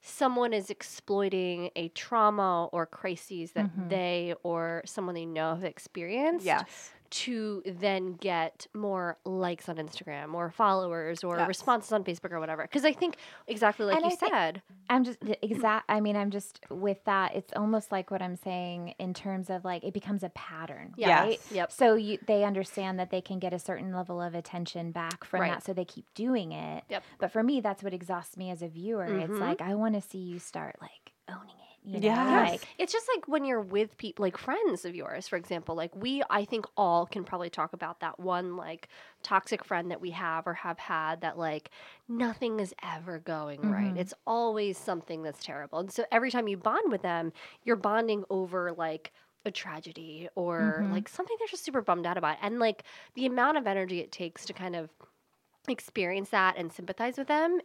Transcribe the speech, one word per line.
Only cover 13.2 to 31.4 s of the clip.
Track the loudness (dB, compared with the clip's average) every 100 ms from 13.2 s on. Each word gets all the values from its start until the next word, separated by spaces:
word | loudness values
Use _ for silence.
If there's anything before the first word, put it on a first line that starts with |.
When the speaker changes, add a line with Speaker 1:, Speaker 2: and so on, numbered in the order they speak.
| -12 -12 -8
Speaker 1:
exactly | 4 4 6 4
like | 4
Speaker 2:
And | 4
Speaker 1:
you |
Speaker 2:
I | 2
think | 2
Speaker 1:
said. | 4 2 0 -10 -8 2
Speaker 2:
I'm | 4
just | 4 0
the | -2 0 0
exact, | 2 4 4 4
I | 2
mean, | 4 2
I'm | 0
just | -2 -6 -14 -12
with | -2 0 0 2
that. | 2 2 0
It's | -4 -2
almost | 2 2 0
like | -4 -2
what | -4
I'm | -4 -6
saying | -6 -4 -4 -6 -8 -6
in | -6
terms | -4 -4 -4 -2
of, | -4 -4
like, | -4
it | -4
becomes | -6 -2 -2
a | -4
pattern, | -8 -12 -10 -10 -10 -12 0
Speaker 1:
Yeah. | 6 8
Speaker 2:
right? | 6
Speaker 3:
Yes. | 2 -2
Speaker 1:
Yep. | 0 0
Speaker 2:
So | 6 8 8
you, | 6 0 4
they | 4
understand | 4 2 -2 -2 -2 0
that | 0
they | -2
can | -2 -4
get | -2
a | -2
certain | -4 -4 -4
level | -4 -4 -4
of | -4 -4
attention | -6 -6 -6 -4 -6
back | -4 -6 -6
from | -2 2
Speaker 1:
Right. | 2
Speaker 2:
that, | 0
so | -2
they | -4 -4
keep | -8 -12 -4
doing | 0 2 0
it. | -6 -6 -8 -6
Speaker 1:
Yep. | -8 -8 -4
Speaker 2:
But | 0
for | 4
me, | 4 4
that's | 2 -2
what | -4
exhausts | -4 -4 -6 -6 -10
me | -8
as | -6
a | -8
viewer. | -6 -4 -2 0
It's | 0 0
Speaker 1:
Mm-hmm. | -2
Speaker 2:
like, | 0 -2
I | 0 0
wanna | 2 0
see | -4 -8
you | -8 -10
start, | -10 -8 -8 -10
like, | -16 -18 -20 _ -16
owning | -14